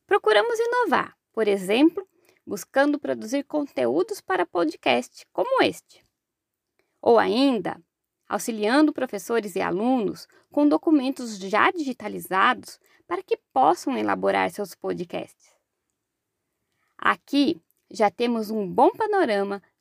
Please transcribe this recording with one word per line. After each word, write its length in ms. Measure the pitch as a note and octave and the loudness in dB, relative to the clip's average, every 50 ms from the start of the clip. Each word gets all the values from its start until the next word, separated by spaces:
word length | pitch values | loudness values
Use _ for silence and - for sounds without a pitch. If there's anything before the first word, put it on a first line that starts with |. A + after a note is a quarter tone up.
| _ | _
Procuramos 500 | - F#4 G#4 - G#4+ G#4+ G#4 G#4+ A#4+ A#4 | 0 0 2 2 4 2 4 2 0 0
inovar, 580 | G#4+ A#4 A#4 B4 B4 A#4+ F4 B3 - - - - _ _ _ | -2 -2 -2 0 0 0 0 0 0 -2 -4 -10 _ _ _
por 160 | - A3 A3 | -4 -2 0
exemplo, 600 | G3+ G3 G3+ F#3 F3+ G#3+ B3 D4 E4+ - G4 F#4 _ _ _ _ _ _ _ _ | 0 0 -2 0 -2 2 4 4 4 2 0 -12 _ _ _ _ _ _ _ _
buscando 540 | - G3 G3+ - _ - C4+ C#4 D4 D4 | -12 -12 -12 -10 _ 0 2 2 2 0
produzir 460 | C#4+ - C4 C4 A#3 A3 G#3+ B3+ C#4+ C#4 | -4 -4 -6 -6 -6 -6 -4 -4 -4 -4
conteúdos 760 | - - D4+ - - - C4+ B3 A#3 B3+ E4 G#4+ - G#4 - | -4 -4 -6 -6 -4 -4 -2 0 0 2 0 0 -2 -6 -12
para 280 | _ - F#4+ F4+ F4 | _ -6 -4 -4 -4
podcast, 800 | - - F4 E4+ D#4 - - - C#4+ B3 B3 B3 - _ - - _ | -4 -2 -2 -2 -2 -2 -2 0 2 2 2 0 -6 _ -20 -20 _
como 300 | - - F#4+ B4+ C5+ B4 | -6 -4 -2 0 2 2
este. 420 | A3+ G#2 - - _ _ _ _ _ _ _ _ _ _ _ _ _ _ _ _ _ _ _ _ _ _ _ - | 2 0 0 -6 _ _ _ _ _ _ _ _ _ _ _ _ _ _ _ _ _ _ _ _ _ _ _ -2
Ou 200 | - A3 A#3+ G#3+ | 2 4 4 4
ainda, 600 | G3 F#3 G3+ B3 C#4 C#4+ B3 G#3 E3+ E3+ - F3 _ _ _ _ _ _ _ _ _ | 4 2 2 2 2 2 2 0 -4 -6 -10 -10 _ _ _ _ _ _ _ _ _
auxiliando 640 | - - G#3 - B3 A3+ G#3 G#3 G#3+ B3+ D4 D#4 D4+ | -8 -8 -8 -6 -6 -6 -2 0 2 4 4 4 4
professores 640 | D4+ C#4+ B3+ B3 - G3 - - A#3 A#3 G#3 G#3 E3+ | 2 -2 -6 -6 -6 -10 -6 -2 -4 -2 -2 -4 -6
e 60 | F#3+ | -4
alunos 640 | F#3 E3+ E3+ F#3 A3+ B3 C4 B3+ G3+ F3+ D#3 - - _ _ _ _ _ | -2 -2 -2 -2 0 0 0 0 0 -4 -6 -8 -14 _ _ _ _ _
com 160 | - C#4+ D4 | 0 2 2
documentos 720 | D4 D4+ D#4+ - E4+ D#4 C#4+ B3 C4+ C4+ - B3 A3+ G#3+ | 2 2 2 2 2 2 2 2 0 -6 -6 -10 -12 -10
já 320 | F#3+ F#3+ G3 G#3 G#3 A#3+ F4 | -10 -8 -2 2 2 2 2
digitalizados 1120 | G4+ F4 D4 C4+ A#3 - G#3 G#3 G3 F3+ E3+ - F#3 F#3+ G#3 B3 B3 G3 - - - _ _ _ _ _ _ | 2 0 -4 -6 -6 -8 -8 -10 -10 -10 -8 -4 0 2 2 2 2 -2 -6 -20 -20 _ _ _ _ _ _
para 160 | - E4+ G4 | -8 -8 -8
que 160 | - - A4+ - _ _ - | -4 -6 -6 -6 _ _ 0
possam 440 | C4+ C4 D#4 F4 - - D4 B3 | 2 4 4 2 0 -2 -6 -4
elaborar 520 | A3 G#3+ G#3 G3 F#3+ F#3+ G3 G3 G3 F#3+ F#3 | -2 -2 -2 -2 0 0 0 0 0 0 -2
seus 220 | - - G3+ F3+ - | -4 -8 -10 -10 -10
podcasts. 800 | _ - F#3+ F3+ E3+ F3+ F3 - F3+ - - _ _ _ _ _ _ _ _ _ _ _ _ _ _ _ _ _ _ _ _ _ _ _ _ _ _ _ _ _ _ _ _ _ | _ -8 -8 -6 -6 -8 -8 -10 -10 -10 -12 _ _ _ _ _ _ _ _ _ _ _ _ _ _ _ _ _ _ _ _ _ _ _ _ _ _ _ _ _ _ _ _ _
Aqui 640 | - - G3 G3+ - _ - - C#4+ C#4 - E4+ - _ _ _ _ _ _ | -2 0 0 0 0 _ -2 2 2 2 2 0 -4 _ _ _ _ _ _
já 200 | - F#3+ G#3+ G3+ | -2 0 0 0
temos 400 | - - A#3+ B3 A#3 A3+ G#3+ G3+ | 2 0 -2 -2 -2 -2 -4 -4
um 160 | A3 A3 G3+ F3 | -4 -6 -4 -2
bom 220 | F3 G#3+ C4 F#4 | 2 4 4 4
panorama 680 | A#4+ - A4 G#4+ G#4 G4 E4 A#3+ G#3 G3+ G3 G3+ G3+ G3 _ _ _ _ | 4 2 -4 0 0 0 2 2 0 0 -2 -2 -6 -10 _ _ _ _